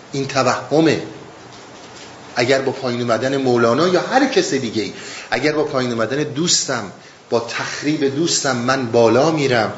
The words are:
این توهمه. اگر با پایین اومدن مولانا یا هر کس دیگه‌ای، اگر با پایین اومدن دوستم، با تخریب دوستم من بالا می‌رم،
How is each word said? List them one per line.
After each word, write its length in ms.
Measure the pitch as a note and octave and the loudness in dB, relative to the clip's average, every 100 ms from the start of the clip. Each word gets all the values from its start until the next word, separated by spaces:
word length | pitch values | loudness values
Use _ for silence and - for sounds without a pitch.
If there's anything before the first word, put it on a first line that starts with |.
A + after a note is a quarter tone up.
| - | -10
این 160 | C#3 C3+ | -6 -2
توهمه. 760 | C3+ B2 A2+ - D3 D#3+ F#2+ - - - - - - - - - - - - - - | 0 2 0 0 2 4 2 -4 -14 -18 -20 -20 -20 -20 -20 -20 -20 -20 -20 -10 -2
اگر 260 | B2 C3+ | 2 2
با 100 | C3 | 2
پایین 300 | A2+ C3 A#2+ | -2 -4 -2
اومدن 360 | A#2+ A2+ C3 C#3 | 0 0 0 0
مولانا 500 | C3 A#2+ A#2 B2+ F3+ | 2 4 4 4 4
یا 140 | F3 | 2
هر 240 | - B3 C#4+ | 2 2 2
کس 280 | G3 C#3 | 2 0
دیگه‌ای، 400 | C3+ A2+ G#2 F#2+ - - - - | -2 -2 -4 -4 -8 -14 -14 -6
اگر 200 | A#2+ D3 | -2 0
با 120 | D3+ | 0
پایین 280 | D3 C3+ B2 | -2 -2 -2
اومدن 320 | A#2 A2 C#3 | -2 -2 -2
دوستم، 680 | D3 C3 F3 - - B2 G2 - - - - | -4 -2 0 0 0 -4 -6 -14 -20 -20 -2
با 100 | A#2 | -2
تخریب 760 | - - B2 - C#3+ D3+ C#3 C3+ | -2 -8 -8 -6 -2 0 0 0
دوستم 400 | E3+ - C#3 B2 | 0 0 0 -2
من 360 | A#2+ C3+ A#2+ | 0 -2 2
بالا 400 | A#2 A2+ A#2 D#3 | 4 4 4 4
می‌رم، 420 | D#3 C3+ A#2+ G2+ | 2 2 2 0